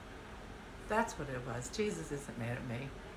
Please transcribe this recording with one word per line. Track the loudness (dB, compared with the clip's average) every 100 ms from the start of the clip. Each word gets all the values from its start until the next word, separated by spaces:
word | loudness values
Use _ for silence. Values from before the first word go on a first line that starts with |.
| -8 -8 -8 -8 -8 -8 -10 -8 4
That's | 6 6 2
what | -2
it | -2 0
was. | -2 0
Jesus | 4 4 2 0
isn't | -2 -2 -2
mad | 0 0
at | 0
me. | 0 -2 -6 -2